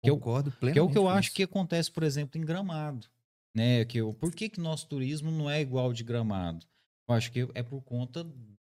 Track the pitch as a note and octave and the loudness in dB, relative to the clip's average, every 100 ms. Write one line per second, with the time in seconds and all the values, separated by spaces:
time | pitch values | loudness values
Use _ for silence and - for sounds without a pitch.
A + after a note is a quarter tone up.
0 | C3 C#3+ - B2 C#3+ - B2 D3 E3+ D3 | 4 4 2 0 -2 -2 2 4 4 6
1 | F#3 G3 - - F#3 G3 F3 E3+ D#3+ - | 6 4 2 0 0 0 0 0 -2 0
2 | D#3 C#3+ C#3+ D#3+ D#3 F3 G3 D#3 D3+ C3 | 0 0 -4 -4 -4 -4 -4 -4 -6 -8
3 | - _ _ _ _ A2 A#2+ B2 A2+ A#2 | -12 _ _ _ _ 2 4 4 2 0
4 | A2 G#2+ E3 - A3 F3+ E3 D#3 - C#3+ | -2 -2 -6 -4 -8 -4 -4 -4 -6 -4
5 | C3 D3+ D#3 D#3+ D3 D3+ C#3 B2+ B2+ A#2 | -4 -4 -2 -2 0 -2 0 0 0 -2
6 | A#2 A#2+ A2 G2 F2 E2 - _ _ _ | -2 -2 0 0 -2 -6 -14 _ _ _
7 | - A#2 A#2 A#2+ B2 - A#2+ C3+ - B2 | 0 2 2 -4 -4 -6 -8 -10 -6 -6
8 | B2+ E3+ E3+ C3 A2 G2+ | -4 -8 -10 -14 -20 -20